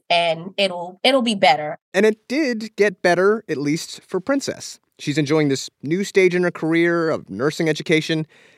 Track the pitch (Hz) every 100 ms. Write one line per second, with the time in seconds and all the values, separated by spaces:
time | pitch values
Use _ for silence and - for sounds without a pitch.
0 | - 175 170 160 185 196 196 175 175 185
1 | 247 269 233 202 185 151 151 165 _ 180
2 | 214 214 - 277 285 226 220 - 202 190
3 | 180 175 196 220 - 139 147 160 - -
4 | - 185 - 277 - - - - _ _
5 | - 143 139 156 147 135 - _ 131 180
6 | 196 196 185 180 180 - 160 165 170 170
7 | 160 117 107 98 143 - 165 151 - 156
8 | - 160 156 _ _